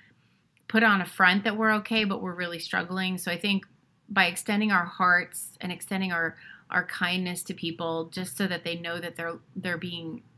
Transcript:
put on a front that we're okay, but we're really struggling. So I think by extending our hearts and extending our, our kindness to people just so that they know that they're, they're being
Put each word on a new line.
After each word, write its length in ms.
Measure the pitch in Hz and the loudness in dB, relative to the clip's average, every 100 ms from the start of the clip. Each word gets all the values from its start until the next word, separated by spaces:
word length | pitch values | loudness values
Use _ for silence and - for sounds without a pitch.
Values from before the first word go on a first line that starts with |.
| _ _ _ _ _ _ - | _ _ _ _ _ _ 0
put 160 | 220 | 4
on 180 | 226 196 | 6 4
a 60 | 175 | 2
front 380 | - 185 190 | 4 6 6
that 120 | 208 208 | 2 2
we're 160 | 220 | 2
okay, 300 | 214 208 226 | 2 2 0
but 180 | 208 190 | 0 0
we're 120 | 185 | -4
really 240 | 175 175 170 | -4 -6 -6
struggling. 600 | - 185 175 185 185 185 | -4 -2 0 0 0 -2
So 120 | 185 | -2
I 80 | 175 | -2
think 260 | 208 196 - _ _ _ _ | 0 0 -2 _ _ _ _
by 180 | 196 180 | 2 4
extending 460 | 180 - 208 214 | 2 -2 0 2
our 140 | 190 175 | 2 2
hearts 720 | - 180 175 175 - - - | 2 4 6 4 -6 -10 -8
and 100 | 180 | -8
extending 400 | 180 - 190 190 | -8 -4 -2 0
our, 260 | 170 165 - - - - | 0 -2 -4 -14 -20 -4
our 140 | - 175 | -2 -2
kindness 580 | - 180 180 180 180 | -2 -2 0 -2 -4
to 100 | - | -6
people 520 | 185 170 165 165 165 165 | -6 -6 -4 -4 -4 -4
just 300 | 190 185 - | -8 -8 -2
so 120 | 196 | -2
that 160 | 170 | -2
they 100 | 170 170 | -4 -6
know 220 | 170 170 | -6 -6
that 160 | 170 | -8
they're, 240 | 170 170 170 - | -6 -8 -8 -12
they're 240 | 185 185 170 | -8 -6 -4
being 440 | 180 170 165 156 - | -6 -8 -10 -12 -14